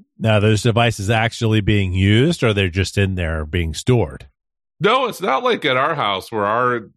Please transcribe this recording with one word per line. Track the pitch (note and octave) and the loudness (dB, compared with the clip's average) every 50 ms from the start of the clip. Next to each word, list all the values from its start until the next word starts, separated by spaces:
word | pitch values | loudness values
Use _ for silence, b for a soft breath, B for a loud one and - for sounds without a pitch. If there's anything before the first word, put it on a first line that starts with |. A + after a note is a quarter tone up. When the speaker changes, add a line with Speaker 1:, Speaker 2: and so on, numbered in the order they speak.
| _ _ _ - | _ _ _ -2
Speaker 1:
Now, | - A2 G#2+ G#2 | 0 2 4 4
those | G2+ A2 A2 G2+ | 4 4 2 2
devices | - A#2+ G#2 A#2 A#2 A#2 - - G2 G2+ | 0 0 2 2 2 2 0 -2 -2 -2
actually | A2+ A2 A#2 A2+ - - A#2 A2 A2 G#2+ | 0 0 0 -2 -2 -4 -2 0 0 2
being | F#2+ G#2+ G#2+ G2+ F#2+ F#2 F2+ | 2 2 2 2 0 0 0
used, | F#2+ F#2+ G2+ G#2 A#2 C#3 F3 E3+ - C3+ | 2 4 4 4 4 4 2 0 0 0
or | A2+ G2+ | 0 2
they're | G2+ G2 F2 | 0 0 0
just | D#2+ G2 F2+ - - | 0 -2 -2 -2 0
in | G2+ G2 F#2+ F#2 | 0 0 0 0
there | F#2 E2+ D#2 D#2+ D#2 D2+ | -2 -4 -4 -4 -4 -6
being | D2 F#2 F2 E2 D#2+ D2+ | -4 -4 -4 -4 -4 -6
stored? | - - B2+ B2 A2+ F2+ D2+ - - - - _ _ _ _ _ _ _ _ _ _ | -4 0 2 2 2 0 -2 -6 -12 -18 -20 _ _ _ _ _ _ _ _ _ _
Speaker 2:
No, | D3+ G#3 B3 C4+ C4 | 0 2 2 2 0
it's | G#3 F3+ - | -2 -4 -4
not | F3+ A3 C4 B3+ | -2 -2 -2 0
like | B3 B3 G#3 - - | 0 0 -2 0 0
at | C#3 B2+ | 0 0
our | B2+ C#3 D#3 D#3+ | 2 0 0 -2
house | C#3+ A2+ G2+ G2 F#2 - - A2+ | -2 -2 -2 -2 -4 -6 -6 -4
where | G#2+ G2+ | -2 0
our | G2+ A2 A#2+ B2 B2 B2 A#2 - - _ | 0 0 0 0 0 -2 -4 -6 -12 _